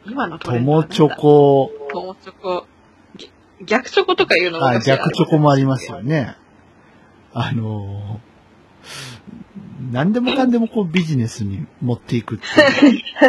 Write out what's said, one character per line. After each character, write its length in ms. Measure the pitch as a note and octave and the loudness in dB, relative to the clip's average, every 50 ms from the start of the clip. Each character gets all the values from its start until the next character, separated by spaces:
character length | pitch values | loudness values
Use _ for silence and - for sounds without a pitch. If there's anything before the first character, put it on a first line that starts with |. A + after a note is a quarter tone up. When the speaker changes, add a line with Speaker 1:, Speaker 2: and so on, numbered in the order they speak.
| _ | _
Speaker 1:
今 220 | G3 B3 C#4 A#3+ F3+ | -14 -8 -8 -8 -8
の 100 | D#3 E3 | -8 -10
ト 140 | - - | -6 -4
レ 80 | B2 A#2 | -2 0
ン 60 | B2 | 0
ド 60 | C#3 D3+ | 2 2
は 80 | D#3+ | 2
何 80 | D#3 D#3 | 0 0
だ？ 60 | - | 2
Speaker 2:
友 140 | - D#3 C#3+ | 2 2 2
チ 60 | - | 2
ョ 40 | - | 2
コ。 520 | - D3 D3 D3 C#3+ C#3+ C#3 C3+ C3+ C3+ - - - C#3+ | 4 6 8 8 8 6 6 4 2 -2 -6 -12 -12 -10
Speaker 1:
友 240 | - F3+ F#3 F#3 F#3+ | -10 -10 -10 -12 -14
チ 140 | - _ F#3+ | -16 _ -20
ョ 40 | - | -20
コ。 340 | _ - F#3 F3+ F3 - _ _ _ _ _ _ _ _ _ - | _ -8 -6 -6 -6 -8 _ _ _ _ _ _ _ _ _ -20
ぎ-、 160 | - - - _ _ _ _ _ _ G3 | -20 -20 -20 _ _ _ _ _ _ -6
逆 240 | - G#3+ A#3+ B3+ - | -2 -2 -2 -2 0
チ 100 | - G4+ | -2 0
ョ 60 | F#4 | 0
コ 100 | F#4+ F4+ | 0 0
と 120 | - F4+ - | -2 0 0
か 80 | - | 2
い 40 | E3+ F3+ | 0 0
う 60 | F3+ | -2
の 80 | E3+ E3 | -2 0
も 80 | C#3+ C3 | 0 0
昔 240 | A#2+ A#2 A2+ C3+ | 0 2 2 2
あ 40 | C3+ C3+ | 0 2
る。 40 | |
Speaker 2:
あ、 40 | - | 0
逆 80 | D#3+ C#3+ | -4 0
チ 100 | - E3 | 0 0
ョ 60 | - | 2
コ 80 | E3 D3+ | 2 4
も 140 | D3+ D3 | 4 4
あ 40 | C#3 | 4
り 100 | C3+ C3+ | 4 2
ま 120 | C3+ C3 B2+ | 0 0 -2
す 140 | - - | -4 -10
よ 120 | - E2+ G2+ | -12 -10 -6
ね。 320 | C3 D#3+ D3+ A#2+ - - - _ _ _ _ _ _ _ _ _ _ _ _ _ _ _ _ _ _ - A#2+ | -4 -2 -2 -2 -4 -8 -16 _ _ _ _ _ _ _ _ _ _ _ _ _ _ _ _ _ _ -8 -6
あ 140 | A#2 A#2 | -6 -4
の 680 | B2 A#2 A2 A2 A2 G#2 G2+ G2 G2 G2+ G2+ G2+ A2 G#2+ - _ _ _ _ _ _ _ _ _ _ _ - - - C#3+ C3+ C3 A#2+ - - - - - - - _ - - - - - B2+ B2+ | -4 -6 -6 -6 -8 -8 -10 -10 -12 -12 -10 -12 -12 -14 -14 _ _ _ _ _ _ _ _ _ _ _ -20 -18 -18 -16 -16 -16 -18 -20 -20 -20 -20 -20 -20 -20 _ -18 -18 -18 -16 -14 -10 -8
ー、 0 | |
何 220 | A#2+ B2 D3 F#3+ A3 | -4 -2 0 0 0
で 80 | B3 | 0
も 120 | A#3+ B3+ C4 | 0 0 0
か 100 | C4+ C4 | 0 2
ん 60 | C4 | 2
で 60 | A#3 A#3+ | 2 0
も 120 | A3+ A3 | 0 -2
こ 140 | - A3+ G3+ | -2 -4 -4
う 20 | |
ビ 180 | E3 D#3 F#3 E3+ | 0 -2 -2 0
ジ 140 | D#3 D#3 B2+ | 0 -2 -2
ネ 100 | A2+ A2 | -2 -4
ス 160 | - - G#2+ | -4 -6 -6
に 240 | G2 G2 G2 D3+ - _ _ | -6 -6 -8 -10 -12 _ _
持 140 | - B2 A#2+ | -4 -4 -4
っ 40 | - | -4
て 160 | - - - | -6 -6 -6
い 80 | A#2 A2 | -4 -4
く 120 | - A2+ | -6 -10
っ 20 | G#2+ | -10
て 60 | - - - D#4 C#5+ C#4 - - C#4+ C#4+ | -10 0 4 4 4 4 6 6 6 6
い 120 | A#3 - | 6 4
う。 20 | - - - - D4 | -2 -10 0 4 4